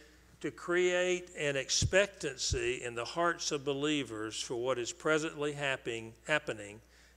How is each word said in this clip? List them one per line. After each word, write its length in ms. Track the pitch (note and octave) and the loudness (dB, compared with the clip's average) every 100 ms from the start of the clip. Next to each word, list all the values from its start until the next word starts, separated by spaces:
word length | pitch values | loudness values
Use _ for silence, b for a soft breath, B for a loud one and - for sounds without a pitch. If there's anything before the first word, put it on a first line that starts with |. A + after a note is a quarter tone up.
| B B B - | B B B -8
to 120 | D3+ | -8
create 800 | - - F3 F3+ F3+ F3+ F3+ F3+ - | -6 0 2 4 4 2 0 -4 -2
an 180 | D3 C#3 | 0 0
expectancy 1300 | B2+ - - F#3 G3+ - D3+ C3 - C3 A#2+ B2+ | 0 2 4 6 4 0 -6 -2 -2 0 0 0
in 120 | B2 A#2 | -2 -4
the 100 | A#2 | -4
hearts 460 | E3+ E3+ E3 - | 2 2 2 -2
of 120 | D3 | -2
believers 800 | C#3 C#3 D3+ D3 A#2 A2 A2 - | 0 0 2 0 -2 -4 -6 -6
for 140 | - A#2+ | -4 -2
what 240 | B2+ B2 | 0 0
is 120 | A#2+ | -2
presently 600 | - D#3 D#3 D#3+ D#3+ D3 | -2 2 2 0 -4 -4
happing, 600 | C#3+ C#3 C3 B2+ A2+ A2+ A2+ - | -2 -2 -2 -4 -6 -8 -10 0
happening 560 | D3+ - A2 G2+ G#2+ b b b | 0 0 -6 -10 -14 b b b